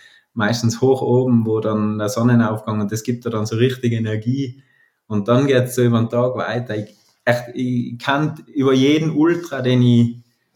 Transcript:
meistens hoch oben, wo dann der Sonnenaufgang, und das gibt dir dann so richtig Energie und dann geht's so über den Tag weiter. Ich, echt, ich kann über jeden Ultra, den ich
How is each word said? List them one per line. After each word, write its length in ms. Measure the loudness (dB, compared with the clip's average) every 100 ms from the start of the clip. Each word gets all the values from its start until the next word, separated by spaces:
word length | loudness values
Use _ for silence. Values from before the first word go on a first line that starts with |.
| -20 _ _
meistens 480 | -4 -2 0 -2 0
hoch 180 | 2 2
oben, 460 | 2 0 2 2 2
wo 140 | -2
dann 380 | -2 -2 -2 -2
der 120 | -4
Sonnenaufgang, 720 | 0 2 4 2 -2 -4 -4
und 120 | -4
das 100 | -4
gibt 220 | -6 -6
dir 60 | -4
dann 160 | -4 -4
so 100 | 0
richtig 360 | 0 0 -2
Energie 680 | -2 -2 -4 -4 -4 -4 -10 _ _ _ _ -8
und 220 | -4 0
dann 180 | 2 2
geht's 280 | 2 0
so 80 | 0
über 160 | 2 2
den 120 | 0
Tag 260 | 0 -2 -2
weiter. 400 | -4 -6 -6 -8
Ich, 180 | -8 -14 _ _
echt, 200 | -2 -2 -4
ich 440 | -6 -4 -4 -4 -6
kann 460 | -4 -2 -2 -4 -8
über 280 | -2 2
jeden 360 | 4 4 2 0
Ultra, 520 | 2 2 0 -4 -4
den 180 | 0 4
ich 340 | 6 6 4 0 -16 _ _